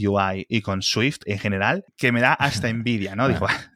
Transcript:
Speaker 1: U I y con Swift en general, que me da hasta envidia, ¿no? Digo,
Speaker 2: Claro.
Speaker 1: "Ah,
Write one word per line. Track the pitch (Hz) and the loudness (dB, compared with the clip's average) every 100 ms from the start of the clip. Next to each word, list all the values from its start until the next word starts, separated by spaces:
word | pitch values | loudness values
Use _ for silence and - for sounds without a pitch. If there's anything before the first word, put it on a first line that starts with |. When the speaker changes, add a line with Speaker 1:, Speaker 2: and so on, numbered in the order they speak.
| 101 | 2
Speaker 1:
U | 101 | 2
I | 95 95 - | 2 -2 -2
y | 113 | -2
con | 101 95 | -2 -4
Swift | - 110 131 - - | -2 0 0 -2 -6
en | 101 | -4
general, | 107 98 107 180 - - | -2 0 0 0 -6 -2
que | 127 | 0
me | 120 | 4
da | 127 | 4
hasta | 156 143 98 120 | 4 0 0 -2
envidia, | 113 117 110 95 98 | -2 -2 -2 -2 0
¿no? | 135 | 0
Digo, | 85 95 | 0 0
Speaker 2:
Claro. | - | -2
Speaker 1:
"Ah, | - | -6